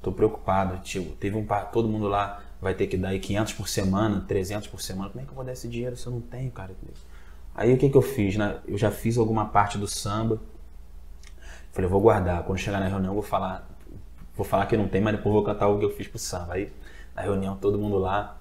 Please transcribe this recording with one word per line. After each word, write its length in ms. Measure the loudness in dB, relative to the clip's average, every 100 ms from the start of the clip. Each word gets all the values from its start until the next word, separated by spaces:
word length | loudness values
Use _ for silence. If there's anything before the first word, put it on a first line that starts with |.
tô 100 | -4
preocupado, 680 | 2 2 2 0 2 2 -2
tio, 200 | -6 -6 -6 -4
teve 160 | -2 -2
um 80 |
pa-, 160 | 0 0
todo 260 | 0 0 2
mundo 220 | 2 2
lá 320 | 2 0 -4 -12 -4
vai 140 | -2
ter 140 | 0 0
que 100 | 0
dar 120 | 0
aí 80 | -2
quinhentos 340 | 0 0 0
por 160 | -2 -4
semana, 560 | 0 2 4 2 0 0
trezentos 400 | 0 0 -4 -6
por 140 | -10
semana, 300 | -8 -6 -8
como 100 | -8
é 20 | -12
que 40 |
eu 40 | -10
vou 80 |
dar 80 | -10
esse 160 | -8 -8
dinheiro 260 | -4 -4
se 120 | -4 -6
eu 60 |
não 100 | -6
tenho, 280 | -8 -6 -6
cara?" 200 | -6 -12 -10 -12 -14 -16 -16 -16 -14 -12
Aí 180 | 2 6
o 20 | 6
que 140 | 8
que 60 | 6
eu 40 |
fiz, 320 | 6 2 2 4
né? 200 | 0 -2 -6
Eu 120 | 2
já 120 | 2
fiz 280 | 2 0 2
alguma 260 | 2 2 4
parte 300 | 4 4 0
do 100 | -4
samba, 540 | -4 -4 0 2 0 -2 -16 -16 -16 -16 -14 -14 -16 -16 -16 -16 -16 -12
falei, 160 | -2 4
"Vou 120 | 8
guardar, 420 | 8 6 4 0
quando 140 | 0 -2
chegar 220 | 0 0
na 60 | 0
reunião 240 | 0 0
eu 40 |
vou 80 | 0
falar, 440 | 0 -2 -2 -6 -10 -16 -14 -16 -16 -16 -14 -6
vou 80 |
falar 220 | 0 2 4
que 100 | 4
não 120 | 4
tem, 120 | 2
mas 160 | 2 2
depois 160 | 4
vou 100 | 4
cantar 260 | 4 2 4
o 100 | 4
que 60 |
eu 60 | 2
fiz 160 | -2 -8
pro 100 | -8
samba." 360 | -6 -6 -4
Aí 160 | -4 -4 -8 -14 -14 -12
na 80 | -8
reunião 340 | -2 0 0 0
todo 220 | 2 2
mundo 200 | 2 2
lá 400 | 2 0 -2 -10